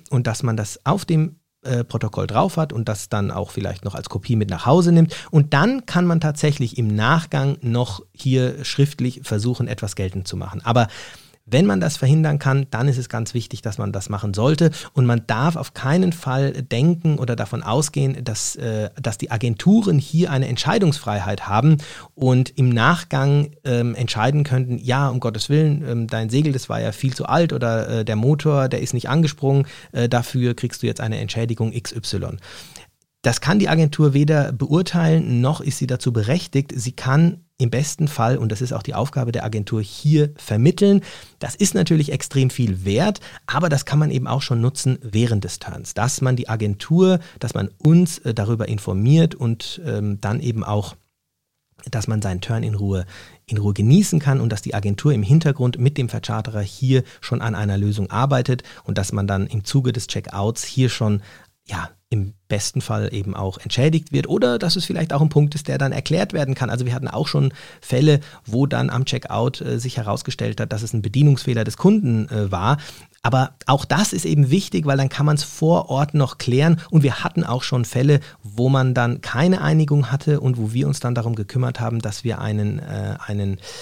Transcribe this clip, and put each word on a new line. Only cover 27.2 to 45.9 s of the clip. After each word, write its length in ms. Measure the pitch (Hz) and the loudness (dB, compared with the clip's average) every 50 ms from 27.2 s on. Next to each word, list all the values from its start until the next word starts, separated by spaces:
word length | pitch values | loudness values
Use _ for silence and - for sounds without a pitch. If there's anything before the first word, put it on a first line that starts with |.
| - | -2
alt 260 | - 123 160 170 160 | 0 2 2 2 2
oder, 500 | 143 127 120 117 113 113 107 - 117 113 | 0 -2 0 0 0 0 -2 -2 -2 -2
äh, 40 | 107 | -2
der 100 | 110 110 | 0 0
Motor, 540 | 104 113 135 156 147 - 156 147 139 131 127 | 2 2 2 2 2 2 2 2 2 2 0
der 120 | - - | -2 -2
ist 120 | - - - | -4 -4 -4
nicht 160 | 120 - - | -4 -2 0
angesprungen, 560 | 131 165 165 147 147 - 139 135 139 139 139 - - - - - | 2 2 2 2 0 -2 0 2 2 2 2 0 -4 -16 -18 -8
äh, 160 | - 131 117 | -2 -2 0
dafür 460 | 117 127 120 117 - - 131 123 123 120 | 2 2 0 -2 -2 -2 0 0 0 0
kriegst 300 | - - 117 - - - | -2 -4 -6 -4 -4 -4
du 20 | |
jetzt 160 | 113 110 - | -4 -4 -4
eine 160 | 107 110 110 | -4 -4 -4
Entschädigung 560 | 104 104 101 - 117 117 117 117 - 117 113 107 | -4 -6 -6 -4 -4 -4 -2 -2 -2 -2 -2 -4
X 200 | 117 - - - | -6 -8 -8 -10
Y. 440 | 117 - - - 92 90 - - 95 - - - - - - - - - _ _ _ _ _ _ _ - | -10 -8 -6 -6 -6 -6 -6 -10 -12 -14 -18 -20 -20 -20 -20 -20 -20 -20 _ _ _ _ _ _ _ -2
Das 180 | 120 117 - | 0 0 0
kann 160 | - 143 185 | 0 2 2
die 120 | 208 196 151 | 4 4 4
Agentur 440 | 156 160 160 143 - - 156 143 135 | 4 4 4 4 4 4 4 4 4
weder 380 | 139 151 147 156 147 143 - 131 | 4 4 4 4 2 2 0 -2
beurteilen, 880 | 107 - - 151 175 185 - - 175 170 160 160 160 - - 123 120 | -4 0 0 2 2 2 0 0 2 4 4 4 4 2 2 2 2
noch 200 | 123 131 165 - | 2 2 0 -2
ist 180 | - - - - | -2 -4 -4 -2
sie 80 | 135 | -2
dazu 260 | 127 127 - - 131 117 | -2 -2 -2 -2 0 0
berechtigt. 580 | 113 104 107 - - - - - 139 139 - - | 0 2 2 0 0 -2 -2 -2 -2 -2 -2 -6
Sie 200 | 131 107 127 - | -8 -6 -8 -8
kann 500 | - - 131 135 151 165 170 170 - - _ _ | -4 -2 2 4 4 4 4 2 -2 -8 _ _
im 120 | - 127 117 | -2 -2 0
besten 380 | 120 120 147 - - - 156 | 0 0 -2 -2 -2 -2 -2
Fall, 300 | 143 - - 113 117 131 | -2 0 0 2 2 2
und 160 | - 110 110 107 | 0 0 -2 -2
das 80 | 101 | -4
ist 100 | 127 120 | -4 -4
auch 100 | - 98 | -6 -6
die 120 | 98 147 - | -6 -6 -4
Aufgabe 400 | - 120 139 - 139 120 120 117 | -4 -4 -2 -2 -4 -4 -2 -4
der 100 | - - | -4 -4
Agentur, 380 | 110 110 107 101 - 117 110 | -4 -4 -6 -4 -2 -4 -4
hier 500 | 104 - - - - 147 156 147 151 147 147 | -4 -6 -8 -4 0 2 4 4 4 2 -2
vermitteln. 640 | - - - 107 104 120 165 - - 202 202 202 196 196 - - - - - _ - | -8 -6 -2 0 4 4 4 4 4 4 4 4 4 2 -2 -10 -20 -20 -20 _ -12
Das 160 | - 135 - | -12 -8 -2
ist 200 | - 208 196 - | 0 0 2 2
natürlich 380 | 190 175 - 165 156 147 147 139 | 2 2 2 2 2 2 0 -4
extrem 360 | 127 - - - 135 131 127 | -6 -6 -2 0 2 2 2
viel 360 | - - 120 107 95 92 92 | 0 0 0 0 -2 -2 -2
wert, 340 | 98 98 117 175 214 202 - - - - - _ | 0 2 2 2 0 0 -4 -8 -20 -20 -12 _
aber 220 | - - - 180 | -4 -2 0 2
das 160 | 170 147 139 - | 2 2 0 0
kann 160 | - 143 147 | 0 2 2
man 100 | 156 147 | 2 2
eben 160 | - 131 123 | 0 -2 -2
auch 160 | - 117 139 | -2 -2 -2
schon 200 | - - 123 117 | -2 0 0 2
nutzen 360 | 117 127 135 - - 131 127 - | 2 0 0 0 0 -2 -2 -2
während 420 | - 110 101 110 120 117 117 101 95 | -4 -2 0 2 2 2 2 0 -2
des 160 | 87 - - | -4 -8 -12
Turns, 340 | - - - - - - | -12 -12 -12 -12 -12 -10